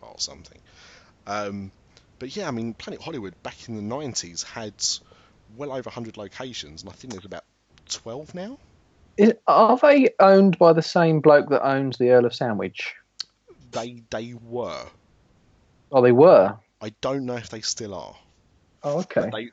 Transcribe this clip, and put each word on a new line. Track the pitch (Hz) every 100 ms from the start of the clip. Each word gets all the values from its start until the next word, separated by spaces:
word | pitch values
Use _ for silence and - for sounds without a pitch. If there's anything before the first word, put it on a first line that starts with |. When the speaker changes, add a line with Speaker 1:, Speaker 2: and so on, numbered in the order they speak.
Speaker 1:
bar | 110
or | -
something. | - 143 - _ _ _ - _ _ _ 104
Um, | 104 101 101 98 - _ _ _ _
but | 131
yeah, | 202 170
I |
mean, | 117 113
Planet | 107 - 165
Hollywood | 151 151 98 -
back | 127 - -
in | 110
the |
nineties | 104 135 147 - 87 85
had | - 120 110 - - - _ _ _ _ _ 110
well | 143
over | 131 113
a |
hundred | 123 113 107
locations, | 101 - 131 110 73 80
and | 95
I |
think | - 131
there's | 95
about | 92 85 - _ _ _ -
twelve | - 117 127 156
now. | 175 202 277 _ _ _ _ _ -
Speaker 2:
Is, | 214 - -
are | 156 220 254
they | 294 285 254 -
owned | 196 196 196 170
by | 170
the | 165
same | - 185 165 156
bloke | 151 147 -
that | 135 135
owns | 135 135 123
the | 123
Earl | 127 120
of |
Sandwich? | - 127 101 95 - - - _ - - _ _ _ 123
Speaker 1:
They, | 120 120 120 113
they | 117 117 120
were. | 117 120 117 98 - _ _ _ _ _ _ _ _ _ _
Speaker 2:
Oh, | 135
they | 123
were? | 120 170 139 95 113 _ _
Speaker 1:
I | 107 -
don't | 131 139 123
know | 120
if | 113
they | 113
still | - - 107
are. | 90 50 98 _ _ _ _ _ _
Speaker 2:
Oh, | 143 156
okay. | 180 -
Speaker 1:
But | 110
they, | 110 117